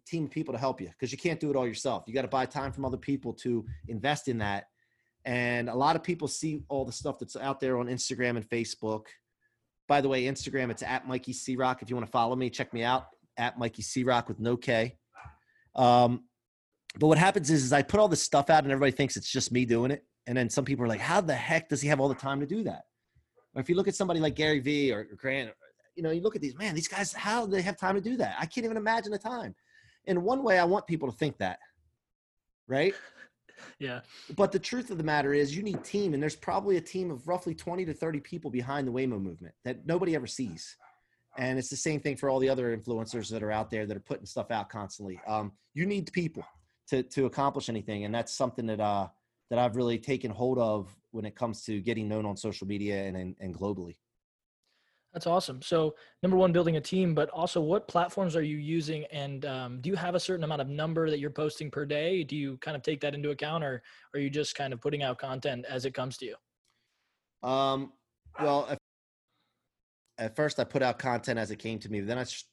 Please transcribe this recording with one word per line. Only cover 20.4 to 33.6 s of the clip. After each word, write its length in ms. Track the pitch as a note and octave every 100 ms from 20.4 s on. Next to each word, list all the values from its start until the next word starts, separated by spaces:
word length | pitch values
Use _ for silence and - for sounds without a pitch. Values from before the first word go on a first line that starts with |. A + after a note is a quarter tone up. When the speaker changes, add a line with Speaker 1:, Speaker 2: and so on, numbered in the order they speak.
| A#2
Speaker 1:
some 160 | D3
people 200 | C3+ B2+
are 40 | A#2+
like, 120 | G#2+
"How 200 | B2 F#3
the 140 | E3
heck 340 | B2+ - D#3+ -
does 120 | C#3+
he 60 | C#3+
have 120 | D3
all 80 | C#3
the 60 |
time 260 | C3 C#3 C#3
to 60 | C#3+
do 160 | G#3
that?" 220 | F#3+ C#2 - _ _ _ _ _ _
Or 60 | C3
if 80 | C3
you 60 |
look 140 | F3 G3
at 60 |
somebody 260 | F#3 F#3 E3+
like 140 | D#3
Gary 260 | D3 D#3 D3+
Vee 320 | C3 D3 C#3
or 120 | G#2
Grant, 480 | G#2 G#2 C3+ C3+ A2+ - - _ _ E3+
you 60 |
know, 80 | D#3+
you 100 | E3
look 160 | G#3 G#3+
at 60 |
these, 140 | C#3+ C3+
"Man, 180 | G#3+
these 140 | D#3+ D#3+
guys, 240 | G3 G3+
how 340 | - G3 A#3 G#3+
do 60 |
they 100 | F#3+
have 140 | F3+ -
time 180 | F#3+
to 60 | G3
do 160 | G3+ B3
that? 200 | G#2+ E2+
I 80 | D#3+
can't 180 | -
even 120 | A3+ A3
imagine 340 | G#3+ A3+ G#3
the 80 | G#3
time." 360 | A3 B3 D3+ - _ - - _
In 180 | - F3+
one 200 | F#3 C4+
way, 160 | B3 F#3
I 60 |
want 220 | E3+ G#3 G#3
people 240 | D#3+ C#3
to 60 | A2+
think 220 | D3+ -
that, 200 | F#2 - - _ _ _ _ _ _ _ _ _ -
right? 280 | C3 F3+ - - - - _ _ -